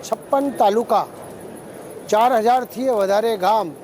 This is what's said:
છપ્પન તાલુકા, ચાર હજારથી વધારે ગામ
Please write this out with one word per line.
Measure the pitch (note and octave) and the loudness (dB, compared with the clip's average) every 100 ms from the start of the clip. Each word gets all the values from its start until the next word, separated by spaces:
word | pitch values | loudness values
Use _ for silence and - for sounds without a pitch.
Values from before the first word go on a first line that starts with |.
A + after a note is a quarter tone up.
| - | -6
છપ્પન | A3+ - C#4 C#4 A3 | -6 0 0 0 2
તાલુકા, | A3 G#3 A#3 G#3 D3 - - - - - - - - - - | 2 2 2 0 0 -8 -16 -16 -16 -16 -18 -18 -16 -16 0
ચાર | G#3 A#3+ B3 A3 | 2 4 4 4
હજારથી | B3+ B3 G3+ C4 | 2 0 -4 0
વધારે | A3+ F#3+ G3+ A3+ A3 | 0 2 2 2 0
ગામ | F3+ A3 F#3 C#3 | 2 2 0 -6